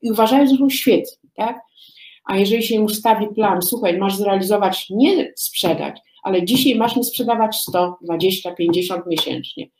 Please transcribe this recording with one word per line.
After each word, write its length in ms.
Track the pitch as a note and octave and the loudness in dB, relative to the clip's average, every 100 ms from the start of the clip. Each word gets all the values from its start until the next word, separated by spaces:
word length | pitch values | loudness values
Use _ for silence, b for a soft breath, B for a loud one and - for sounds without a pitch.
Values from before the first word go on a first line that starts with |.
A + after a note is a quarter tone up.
i 100 | A#3 | -4
uważają, 360 | G#3+ A3 C4 C#4 | 0 4 4 4
że 80 | C4 | 4
są 140 | C4+ | 2
świetni, 600 | C4 - G3 - - _ - | 2 2 2 0 -10 _ -8
tak? 240 | A3 B3 - B B B B B - | -6 -6 -16 B B B B B -4
A 120 | F#3+ | 0
jeżeli 260 | G3 A3+ | 2 2
się 120 | G#3+ A3 | 2 2
im 80 | |
ustawi 440 | G#3+ - A3+ G#3 G#3 - | 0 0 2 2 0 0
plan, 260 | G#3 F3+ | 0 2
Słuchaj, 360 | F3+ A#3+ G3 F3 | -2 -2 0 0
masz 180 | G3 F#3+ | 0 0
zrealizować, 720 | G3+ G3 F#3+ G#3 F#3+ F#3 - | 0 0 2 0 0 -2 -4
nie 440 | G3 D4 F#4 - - | 2 2 2 -2 -6
sprzedać, 640 | - - F3+ D#3+ D3 - b b - | -8 -4 -2 -2 -4 -12 b b -4
ale 180 | F#3 F3+ | -2 0
dzisiaj 300 | C4 C4+ A3+ | 2 2 2
masz 200 | A3+ B3 | 0 0
mi 80 | |
sprzedawać 520 | - - A#3 A3+ A3 - | -4 -4 -2 0 0 -2
sto, 420 | - F3+ F3+ F3+ | -4 -2 -2 -4
dwadzieścia, 500 | E3+ E3 F#3 F#3+ F3+ | -6 -2 0 0 -6
pięćdziesiąt 540 | F3 E3+ E3+ F3+ F3+ F3 | -4 0 0 -2 -6 -4
miesięcznie. 600 | D#3+ D3+ C#3 - - - _ | -4 -4 -6 -10 -14 -16 _